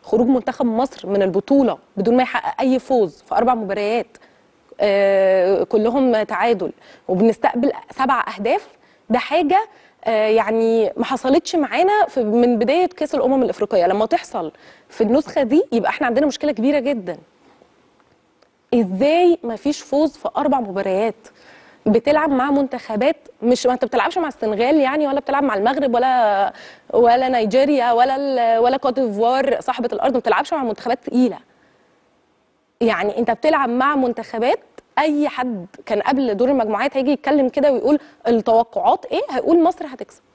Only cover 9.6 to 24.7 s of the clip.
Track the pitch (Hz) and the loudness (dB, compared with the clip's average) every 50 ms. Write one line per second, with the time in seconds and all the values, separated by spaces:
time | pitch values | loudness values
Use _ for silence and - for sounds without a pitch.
9.6 | 440 440 _ - _ _ _ _ - 220 226 214 214 214 220 220 208 208 226 226 | 0 -2 _ -20 _ _ _ _ -4 -2 0 0 2 2 2 2 2 0 0 0
10.6 | 226 226 226 226 214 185 - - 240 - 269 240 - 262 269 339 - - - 330 | 2 2 2 2 0 0 -2 -4 -4 -4 -4 -4 0 2 2 2 0 0 -2 -2
11.6 | 285 233 220 269 359 381 415 427 359 277 - 269 226 208 214 240 240 247 240 208 | -2 0 0 0 2 2 2 2 0 0 0 -4 -2 0 2 2 2 2 2 0
12.6 | 202 220 285 349 370 - - - 311 294 - 277 - 254 269 269 254 - - - | 0 0 2 2 0 0 -2 -6 -6 -4 -2 -2 0 0 0 0 0 -2 -2 -4
13.6 | 208 202 226 185 175 180 190 202 220 214 330 349 - - - 208 170 - _ _ | -4 -2 0 0 2 2 0 0 0 0 -2 -4 -4 -6 -10 -8 -8 -8 _ _
14.6 | - - - _ _ _ - - 226 208 233 302 302 - - 320 269 220 262 330 | -20 -20 -20 _ _ _ -4 -2 0 2 2 0 0 -2 -4 -2 -2 2 2 0
15.6 | 508 - - 233 190 - - - 302 240 226 254 302 285 254 - - 294 262 214 | 0 0 -2 -2 -2 -2 -2 -2 -4 -2 0 0 0 0 -2 -4 -4 -4 -4 -2
16.6 | 220 277 302 285 226 277 285 226 180 175 165 - - _ _ _ _ _ _ _ | -2 0 0 0 -2 -2 -6 -4 -8 -10 -12 -14 -16 _ _ _ _ _ _ _
17.6 | _ _ _ _ _ _ _ _ _ _ _ _ _ _ _ _ _ _ _ _ | _ _ _ _ _ _ _ _ _ _ _ _ _ _ _ _ _ _ _ _
18.6 | _ _ 240 240 220 180 190 185 269 294 320 339 359 349 339 - - 233 226 202 | _ _ 0 0 0 0 -2 0 2 2 4 4 4 4 2 0 -2 -10 -10 -4
19.6 | - 285 294 - - - 269 285 311 302 - - - - - 190 196 202 262 269 | -4 -6 -6 -6 -6 -4 0 0 0 0 -2 -6 -10 -6 -4 -2 0 0 0 -2
20.6 | 226 196 180 196 190 196 185 190 220 226 208 _ - - _ _ - - - - | -2 -4 -6 -4 -2 -2 0 0 0 -2 -4 _ -20 -20 _ _ -20 -20 -20 -20
21.6 | - - _ _ _ 226 214 233 - 285 294 302 311 311 277 254 254 285 277 285 | -20 -20 _ _ _ 2 2 2 2 2 2 2 2 2 0 0 2 2 2 0
22.6 | 277 254 - 240 - - 220 208 247 294 320 - _ - _ _ 220 240 254 240 | 0 -2 -4 -10 -8 -6 -4 0 0 0 -2 -2 _ -20 _ _ 0 0 0 2
23.6 | - 247 254 247 262 220 - 240 - 320 339 370 339 294 - - - 214 214 196 | 2 0 0 0 -4 -2 -2 -2 -2 0 -2 -2 -4 -4 -6 -6 -4 -4 -2 0
24.6 | 233 262 | 0 2